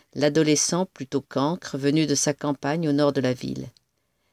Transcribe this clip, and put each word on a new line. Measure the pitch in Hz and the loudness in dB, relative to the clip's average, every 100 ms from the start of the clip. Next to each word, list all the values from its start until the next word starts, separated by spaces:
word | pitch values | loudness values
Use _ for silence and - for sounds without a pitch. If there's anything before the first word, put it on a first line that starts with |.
| _ | _
l'adolescent | - 147 147 156 147 - 170 190 | 0 2 4 4 2 2 0 -2
plutôt | - 135 139 | -6 -6 -6
cancre | - 135 143 180 - 143 | -4 -2 0 -2 -6 -4
venu | 139 151 151 | 0 2 2
de | |
sa | 139 - | 0 0
campagne | 143 147 143 139 156 165 | -2 -4 -4 -2 -2 0
au | |
nord | 143 147 | 2 2
de | 139 | 2
la | 127 | -2
ville. « | 127 131 131 131 - _ _ _ _ _ | -2 -6 -8 -10 -16 _ _ _ _ _